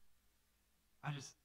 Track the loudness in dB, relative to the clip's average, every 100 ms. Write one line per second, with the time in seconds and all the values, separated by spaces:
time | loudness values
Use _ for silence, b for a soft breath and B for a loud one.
0 | -16 -18 -20 -20 -20 -20 -20 -20 -20 -2
1 | 2 2 0 -8